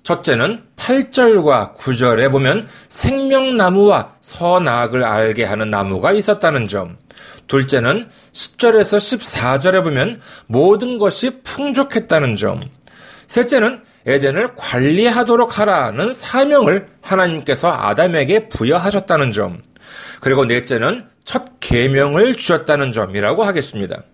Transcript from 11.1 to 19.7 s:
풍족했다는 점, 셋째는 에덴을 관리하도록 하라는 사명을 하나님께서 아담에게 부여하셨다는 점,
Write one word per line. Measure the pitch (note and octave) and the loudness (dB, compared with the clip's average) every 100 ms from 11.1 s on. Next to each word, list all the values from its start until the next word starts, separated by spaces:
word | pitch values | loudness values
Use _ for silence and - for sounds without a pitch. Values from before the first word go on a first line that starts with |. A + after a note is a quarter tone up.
| - C4 C4 | 0 -6 -6
풍족했다는 | - - C#4+ C4 C4+ A3+ - D#3+ C3+ G#2 | -14 -6 -4 -2 -2 -4 0 0 0 -2
점, | G#2 F#2 - _ _ - - - - | -4 -6 -12 _ _ -20 -20 -20 -4
셋째는 | - A#3+ C4+ A3 C4 _ _ - | -2 2 2 0 -4 _ _ -2
에덴을 | C3+ C#3 D3 B3 - | 0 2 0 -4 -6
관리하도록 | - B2 C3+ E3+ A#3+ A#3 A#3 A#3 A#3+ G#3 | -6 0 2 2 2 0 2 2 2 0
하라는 | G#3 F3 A#2+ G#2+ G#3 | 0 0 -2 -4 -6
사명을 | C4 - B3 C#4 D4 G3 F#3+ - _ | -6 -6 -2 2 4 4 0 -4 _
하나님께서 | - F#3+ F3+ D#3+ C#3+ C3 E3+ | -2 2 2 -2 -4 0 0
아담에게 | D3+ G2+ G#2 F3 E3 C3+ G#3 A3 | 0 0 2 2 2 2 0 0
부여하셨다는 | - A#2+ E3+ F#3 G3+ G3 D#3+ C3 | -4 0 0 0 -2 0 0 0
점, | G#2 F#2+ F2 - | -2 -4 -8 -18